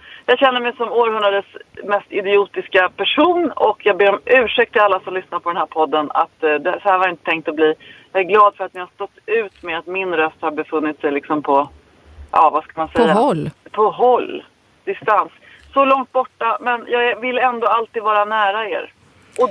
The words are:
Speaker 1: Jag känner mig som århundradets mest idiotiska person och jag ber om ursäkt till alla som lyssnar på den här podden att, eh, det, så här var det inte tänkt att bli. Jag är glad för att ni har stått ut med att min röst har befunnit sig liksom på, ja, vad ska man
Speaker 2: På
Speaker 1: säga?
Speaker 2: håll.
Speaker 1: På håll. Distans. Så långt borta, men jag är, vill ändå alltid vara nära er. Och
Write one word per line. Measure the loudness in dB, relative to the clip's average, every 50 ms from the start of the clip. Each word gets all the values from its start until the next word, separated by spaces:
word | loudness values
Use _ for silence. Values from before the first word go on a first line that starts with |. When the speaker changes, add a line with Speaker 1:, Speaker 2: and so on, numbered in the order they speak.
| -20 -20 -20 -10 -2
Speaker 1:
Jag | 0 0 2
känner | 4 2 2 2
mig | -4 -4 -4
som | -4 -6 -2 0
århundradets | 2 2 2 2 0 0 2 0 0 -2 _ -14 -20 -20 _ -20 -14 -6
mest | -2 -2 -2 -2 -4 -6
idiotiska | -6 -2 2 2 2 2 2 -4 -10 -6 0 2 2 2 2 0
person | -2 -4 -2 0 2 2 2 2 2 0 -2 -2
och | 0 0 0 0 0 0
jag | 0 2
ber | 4 4 2 2
om | 0 0
ursäkt | 2 2 4 4 2 0 0 0 0 2
till | 2
alla | 2 2 2 0
som | -4 -6 -8
lyssnar | -8 -8 -6 -8 -6
på | -4 -4
den | -4
här | -4 -4
podden | -4 -2 -2 -2 0 0 -2 -2 -2 -2
att, | -2 -2 -2 _ -4 -2
eh, | 0 0
det, | 0 -2 -2 -4 -2 0
så | 0
här | 2 2
var | 2
det | 0
inte | -2 -4 -4
tänkt | -4 -4 -4 -4 -6
att | -2
bli. | 2 2 2 2 0 -6 -20 -20 -20 -16 _ -2
Jag | -2 -2
är | 2
glad | 4 4 4 4 4
för | 0 -10
att | -10 -10
ni | -12
har | -14 -14 _
stått | -12 -14 -14 _ -14 -8
ut | -4 -4 -4 -4 -6 _ _ -12
med | -8 -8 -8
att | -8
min | -8 -8 -6 -4 -4 -2
röst | 0 -2 -2 -2 -6
har | -8 -6
befunnit | -6 -6 -8 -4 -4 -2 -2 -2 -4 -4
sig | -4 -2 -2
liksom | -2 -4 -4 -4 -4 0
på, | 0 2 2 0 -2 -6 -20 _ _ _ _ _ -20 -20 -20 -12 -2
ja, | 2 4 4 4
vad | 2 0 -6
ska | -6 -8 -8
man | -8 -4
Speaker 2:
På | 0 0
Speaker 1:
säga? | 2 2 4
Speaker 2:
håll. | 2 2 2 0 -2 -4 -6 -8 _ -20 -12
Speaker 1:
På | -4 -2 0 0
håll. | 0 2 2 2 2 2 0 -4 -10 -14 -14 _ _ _ _ _ _ _ -10
Distans. | -10 -10 -6 -2 0 0 0 0 -2 _ _ _ -20 -20 -20 -16 -6 0
Så | 2 2
långt | 4 2 0 0 -2 -2
borta, | -2 -2 -4 _ -6 -4 -4 -4 -4
men | -2 -4 -4 -4 -4 -4
jag | -2 0 0 0
är, | -2 -2
vill | -4 -4 -2 0
ändå | 0 0 0 0 0
alltid | 0 0 0 -2 -4 -6 -6 -2
vara | 0 2 2 0
nära | 0 0 0 0 0 0 -2 -4 -6
er. | -6 -8 -8 -10 _ _ _ _ _ _ _ _ -4 -2
Och | -2 -2